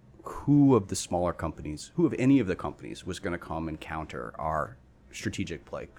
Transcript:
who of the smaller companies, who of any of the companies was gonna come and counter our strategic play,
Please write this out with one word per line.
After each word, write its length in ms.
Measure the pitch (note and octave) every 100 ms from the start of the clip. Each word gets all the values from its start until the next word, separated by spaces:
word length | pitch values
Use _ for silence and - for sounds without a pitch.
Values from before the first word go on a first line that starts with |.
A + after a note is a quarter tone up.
| _ -
who 520 | - - - C#3+ C#3
of 140 | B2 F#2+
the 80 | F#2+
smaller 380 | - F2 F2
companies, 560 | E2 E2+ - D#2+ D2+ - -
who 100 | E3
of 80 | F2
any 200 | C3 C#3
of 80 | G2
the 100 | E2+
companies 480 | - C2+ - -
was 140 | - F2
gonna 180 | F#2+ E2+
come 320 | - D#2+ D#2+
and 120 | D#2
counter 520 | - D#2+ D#2 C#2 A#1 -
our 400 | D#2 D#2 C2 - _ _ -
strategic 520 | - - - F2 E2 -
play, 220 | C#2+ -